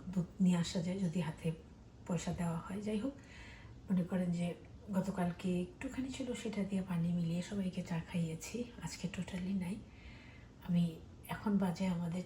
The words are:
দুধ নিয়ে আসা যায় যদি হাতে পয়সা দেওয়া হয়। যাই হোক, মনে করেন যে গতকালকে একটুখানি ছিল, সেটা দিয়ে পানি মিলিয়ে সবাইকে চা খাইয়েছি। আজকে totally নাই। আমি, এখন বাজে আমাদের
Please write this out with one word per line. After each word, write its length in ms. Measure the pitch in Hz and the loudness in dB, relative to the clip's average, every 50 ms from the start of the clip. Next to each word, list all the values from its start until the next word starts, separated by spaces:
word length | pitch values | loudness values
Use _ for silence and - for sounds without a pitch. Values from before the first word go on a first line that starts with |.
| - 185 180 | -6 -2 0
দুধ 120 | 185 170 - - - | 0 0 0 4 6
নিয়ে 160 | 190 180 175 | 8 8 8
আসা 260 | 170 165 - - 185 | 6 4 2 0 0
যায় 160 | 165 180 185 196 | 0 0 2 2
যদি 220 | 190 165 160 180 | 2 2 2 2
হাতে 320 | 151 156 - - - 160 160 - - - - - - - - - - | 0 0 -2 -2 0 -2 -2 -2 -6 -16 -18 -18 -18 -18 -18 -8 -4
পয়সা 260 | - 180 165 - 180 | -2 -2 0 0 0
দেওয়া 260 | 160 - 175 170 165 170 | 0 0 0 0 0 0
হয়। 220 | - - 190 208 | -2 -4 -4 -4
যাই 180 | 202 214 220 202 | 0 0 0 0
হোক, 140 | 233 285 285 - - - - - - - - - - - - - - - | 0 -2 -4 -6 -10 -16 -16 -16 -16 -16 -16 -16 -16 -16 -16 -8 -2 2
মনে 140 | 190 180 170 | 4 4 4
করেন 280 | - 190 180 180 175 | 4 2 2 4 4
যে 220 | 170 175 175 175 165 - - - - - - 208 | 2 2 2 0 -2 -4 -10 -16 -16 -12 -6 -2
গতকালকে 680 | 196 185 - 196 - 185 175 175 170 - - 185 180 180 | 0 0 2 2 2 2 2 2 2 0 2 2 2 2
একটুখানি 480 | 180 - - - - 262 - 269 254 269 | 2 -2 -4 -6 -6 -4 -2 -2 -2 -2
ছিল, 260 | - - 254 247 226 | -2 -2 -2 -2 -2
সেটা 300 | - - 220 - 208 190 | -2 -2 -2 0 0 0
দিয়ে 180 | - 202 190 | 2 0 0
পানি 260 | 180 - 175 165 165 175 | 0 2 2 2 4 4
মিলিয়ে 340 | 175 175 165 165 170 175 | 4 2 2 2 2 0
সবাইকে 400 | 175 - 208 202 185 185 - 180 | 0 0 0 0 0 0 0 -2
চা 180 | 170 - 175 165 | -2 0 -2 -2
খাইয়েছি। 640 | - - - 170 165 160 160 165 - - - 233 240 - - - | -2 0 0 0 0 0 -2 -4 -6 -4 -4 -4 -4 -6 -6 -8
আজকে 260 | - 165 - - - - | -8 -6 -4 -4 -4 -4
totally 460 | - 190 170 - - 180 185 185 196 | -2 -4 -4 -4 -4 -2 0 0 0
নাই। 220 | 190 175 170 220 - - - - - - - - - - - - - - - - - - 175 | 0 0 0 -2 -6 -8 -12 -16 -16 -16 -16 -16 -16 -16 -16 -18 -18 -18 -18 -18 -8 0 4
আমি, 320 | 175 175 170 165 160 - - - - - - - | 4 6 4 4 0 -4 -12 -16 -16 -12 -8 -6
এখন 300 | 170 - - 214 202 185 | -6 -2 2 4 4 6
বাজে 280 | 196 180 165 - 190 | 6 4 2 2 2
আমাদের 360 | 185 175 170 175 165 170 180 175 | 2 2 2 2 0 0 -2 -4